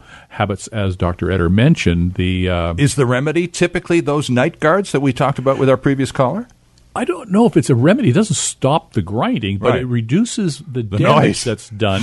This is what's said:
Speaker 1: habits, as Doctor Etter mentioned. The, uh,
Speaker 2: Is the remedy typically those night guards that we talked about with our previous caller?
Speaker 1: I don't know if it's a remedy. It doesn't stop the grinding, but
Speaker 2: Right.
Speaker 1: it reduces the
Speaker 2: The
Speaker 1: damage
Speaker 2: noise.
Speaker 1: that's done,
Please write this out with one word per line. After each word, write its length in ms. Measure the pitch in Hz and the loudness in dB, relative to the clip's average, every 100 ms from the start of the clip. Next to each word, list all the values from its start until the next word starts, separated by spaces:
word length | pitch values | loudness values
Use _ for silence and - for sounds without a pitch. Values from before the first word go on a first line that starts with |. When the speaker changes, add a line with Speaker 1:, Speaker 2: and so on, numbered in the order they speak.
| - - - | -10 -20 -14
Speaker 1:
habits, 380 | - 101 98 - | -4 -4 -4 -8
as 260 | 113 98 90 | -4 -4 -2
Doctor 300 | 87 87 87 | -4 -2 -2
Etter 240 | 92 85 | 0 2
mentioned. 640 | 98 135 165 - 87 87 | 4 4 2 2 0 0
The, 340 | 90 92 92 90 | -2 -2 0 -2
uh, 260 | 87 85 85 | -2 -2 0
Speaker 2:
Is 160 | 139 | 0
the 120 | 135 123 | 2 0
remedy 420 | 123 147 160 175 | 0 0 -2 -4
typically 520 | - 175 175 - 170 | -2 -2 -2 -2 0
those 300 | 143 147 - | 0 -2 0
night 300 | 123 151 - | 0 0 0
guards 320 | 156 185 196 | 0 0 0
that 80 | 139 | 0
we 120 | 139 | 0
talked 260 | - 135 143 | 0 0 0
about 200 | 131 135 | -2 2
with 100 | 131 | 2
our 80 | 131 | 2
previous 360 | 143 139 127 | 2 0 -2
caller? 340 | - 127 185 240 _ _ _ _ | 0 -2 -2 -8 _ _ _ _
Speaker 1:
I 120 | - 254 | -6 -4
don't 240 | 349 233 | -6 -2
know 160 | 190 233 | 2 4
if 100 | 160 | 4
it's 140 | - | 2
a 40 | |
remedy. 360 | 123 139 240 196 | 4 4 4 2
It 20 | |
doesn't 240 | 123 220 - | 2 0 -2
stop 560 | - - 131 156 - | -4 -2 0 0 -2
the 80 | - | -6
grinding, 560 | 87 107 202 220 101 98 | -4 -4 -2 -2 -2 -2
but 140 | 113 | 0
Speaker 2:
Right. 100 | 120 | 0
Speaker 1:
it 60 | 127 | -2
reduces 720 | 120 113 165 233 - 185 139 | -4 0 0 0 -2 -4 -4
the 240 | 156 123 | -8 -8
Speaker 2:
The 160 | 110 104 | -4 0
Speaker 1:
damage 260 | - 143 | 4 4
Speaker 2:
noise. 200 | 123 - | 2 0
Speaker 1:
that's 260 | 120 107 - | -4 -6 -8
done, 320 | 104 104 95 | -2 0 0